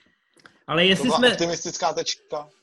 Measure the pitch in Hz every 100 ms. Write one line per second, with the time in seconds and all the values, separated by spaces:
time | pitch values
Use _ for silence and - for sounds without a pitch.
0 | _ _ _ _ - _ - 156 185 185
1 | - - 247 175 170 160 175 - 170 147
2 | 160 - _ 151 147 _